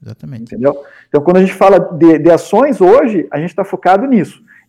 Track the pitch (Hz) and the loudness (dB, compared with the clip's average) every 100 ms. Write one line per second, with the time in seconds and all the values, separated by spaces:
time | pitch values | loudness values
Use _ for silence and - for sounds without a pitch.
0 | - 107 151 143 226 110 131 143 - _ | -20 -18 -16 -16 -14 -4 -4 -4 -12 _
1 | _ 147 143 185 185 - 196 202 - 160 | _ -4 0 2 2 2 2 2 0 0
2 | 165 156 151 165 - 202 285 240 185 240 | 2 4 4 2 0 -2 0 2 2 4
3 | 294 208 143 143 170 - 190 180 180 190 | 2 -4 -6 -8 -10 -8 -8 -4 -2 0
4 | 269 240 147 - _ _ | 0 -2 -2 -10 _ _